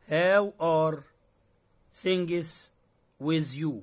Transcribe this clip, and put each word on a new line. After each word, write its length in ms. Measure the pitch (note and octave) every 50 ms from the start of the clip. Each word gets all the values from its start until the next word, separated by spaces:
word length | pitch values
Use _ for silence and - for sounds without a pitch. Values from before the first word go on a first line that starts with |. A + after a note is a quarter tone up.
| _ -
How 440 | D3+ D#3 F3 F#3 F#3+ G3+ G#3 G3+ G3+ _
are 380 | E3 E3 E3 D#3+ D#3 D#3 D#3 D3 C#3 _ _ _ _ _ _ _ _ _ _ _ _ _ _ _ _ _ _ - -
things 680 | F#3 F#3 F3+ F3+ E3 F3 F3 E3 - - - - - _ _ _ _ _ _ _ _ _ _ C3+
with 420 | D3 D#3+ D#3+ D#3 B2+ C3 C#3 D#3
you؟ 80 | D#3 C#3 G#2+